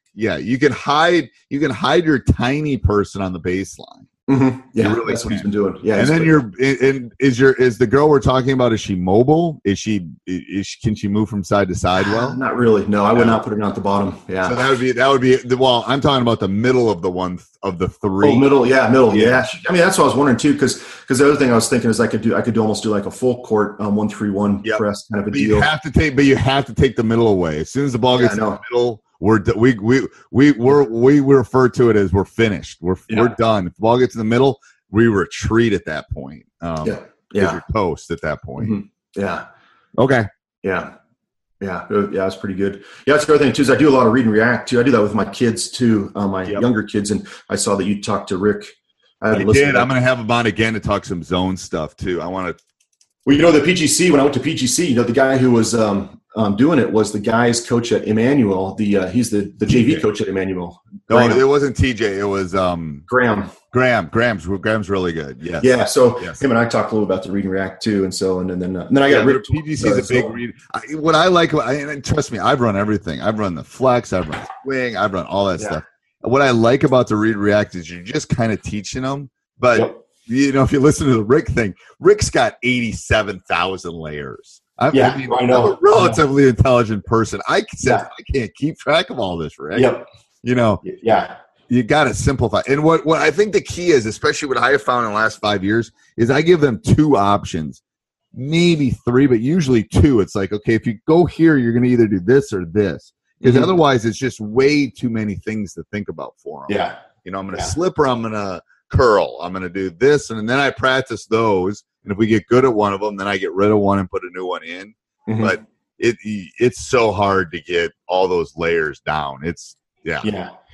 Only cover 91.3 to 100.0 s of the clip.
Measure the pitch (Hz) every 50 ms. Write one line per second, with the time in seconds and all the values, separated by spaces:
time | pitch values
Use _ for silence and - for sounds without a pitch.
91.3 | - - - _ _ _ _ - 123 123 123 107 143 147 151 131 107 - - 127
92.3 | 139 127 123 110 - 117 107 - 139 143 151 160 165 160 - 147 160 147 147 156
93.3 | 147 160 208 214 170 202 - - - - 175 175 165 135 110 110 107 - - 151
94.3 | 151 - - 143 127 120 120 123 139 139 - - 123 123 120 110 101 107 110 110
95.3 | 107 - - 107 104 101 92 98 107 113 113 - _ _ _ _ _ - 117 117
96.3 | 135 143 156 165 180 165 147 139 117 98 - - - 147 151 156 139 107 101 101
97.3 | 101 101 98 - - 85 80 71 65 _ _ _ _ _ _ _ _ _ _ _
98.3 | - - 127 139 160 165 175 175 170 151 143 127 92 - - - 120 127 139 143
99.3 | 127 110 113 127 160 190 160 131 131 117 104 - - -